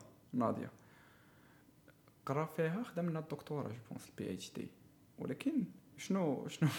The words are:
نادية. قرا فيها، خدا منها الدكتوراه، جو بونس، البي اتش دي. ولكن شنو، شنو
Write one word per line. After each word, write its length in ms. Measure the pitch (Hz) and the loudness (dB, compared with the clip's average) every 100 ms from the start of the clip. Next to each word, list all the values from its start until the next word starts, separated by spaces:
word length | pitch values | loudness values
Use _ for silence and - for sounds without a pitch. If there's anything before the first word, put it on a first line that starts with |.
| - - - | -12 -20 -4
نادية. 380 | 123 113 104 - - - - - - - - - - - - - - - - - | 2 2 2 -4 -10 -20 -20 -20 -20 -20 -20 -20 -20 -20 -20 -20 -20 -20 -12 0
قرا 180 | 139 | 0
فيها، 380 | 156 - 160 180 | 0 2 2 2
خدا 200 | 247 170 | -2 0
منها 180 | 175 160 | 0 0
الدكتوراه، 480 | 156 147 - 147 - | -2 -6 -4 -2 -2
جو 100 | 117 - | -4 -8
بونس، 180 | - - | -10 -10
البي 260 | - 98 | -6 -4
اتش 180 | 92 - | -4 -4
دي. 160 | - - - - - - - | -8 -8 -10 -20 -20 -20 -8
ولكن 460 | - 127 277 311 180 - - - | -4 -2 0 2 0 -4 -18 -10
شنو، 520 | - 190 165 127 - | 0 2 4 2 -2
شنو 200 | - 151 | 4 4